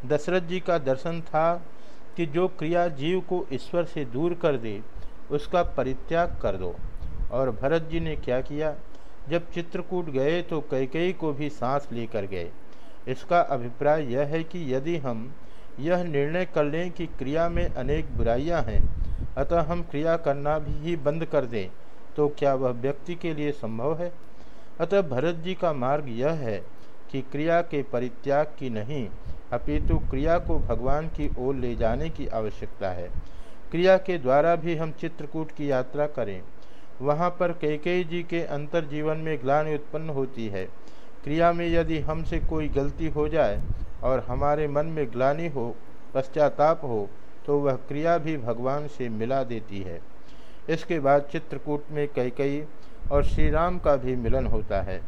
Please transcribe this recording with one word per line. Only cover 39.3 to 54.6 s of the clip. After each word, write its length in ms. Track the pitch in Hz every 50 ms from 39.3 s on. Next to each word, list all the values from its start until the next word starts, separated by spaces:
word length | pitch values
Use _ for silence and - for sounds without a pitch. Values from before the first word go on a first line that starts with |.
| 147
ग्लानि 360 | 139 123 131 139 151 156 156 151
उत्पन्न 360 | 143 147 - - 151 160 160
होती 380 | 147 135 135 127 131 117 113
है। 180 | 107 101 95 92 95 - - - - - - - - - - -
क्रिया 280 | 107 147 165 165 170
में 160 | 170 170 170
यदि 320 | 170 165 170 165 165 165 156
हमसे 400 | 139 - 156 165 160 - 170 160
कोई 300 | - - 165 156 151 143
गलती 380 | 131 139 139 143 139 - 165
हो 200 | 156 151 151 151
जाए 340 | 151 151 160 139 107 101 - - - - - - - - - -
और 160 | 123 131 123
हमारे 480 | 117 - 123 120 139 143 147 151 156
मन 180 | 147 139 147 151
में 260 | 165 160 156 143 120
ग्लानि 360 | 110 117 127 135 143 156 170
हो, 280 | 170 139 139 117 120 117 - - - - - - - -
पश्चाताप 680 | 131 135 - - 160 151 139 - - 147 156 165 165 -
हो, 260 | 135 117 107 101 98 - - - - - - -
तो 140 | - 143 143
वह 140 | 143 139 131
क्रिया 440 | 123 - - 139 143 156 170 170
भी 200 | 170 147 160 160
भगवान 500 | 143 117 117 113 113 123 131 135 147 151
से 220 | 143 - - 127 120
मिला 340 | 113 107 110 120 131 135 131
देती 360 | 120 120 113 - - 101 98
है। 220 | 92 90 85 85 - - - - - - - - - - - - - -
इसके 300 | 160 160 - - 180 160
बाद 220 | 139 139 143 143
चित्रकूट 600 | 139 - - 160 165 - 151 139 - 147 147 143 147 -
में 160 | 151 151 147
कैकेयी 560 | 139 - 131 123 127 123 - 139 139 139 147 151 - - - - - - - - -
और 120 | 143 143 139
श्री 260 | - - - - -
राम 300 | 143 156 165 180 180 175
का 160 | - 156 143
भी 200 | 135 127 127 127
मिलन 320 | 123 117 113 131 131 127
होता 340 | 110 107 110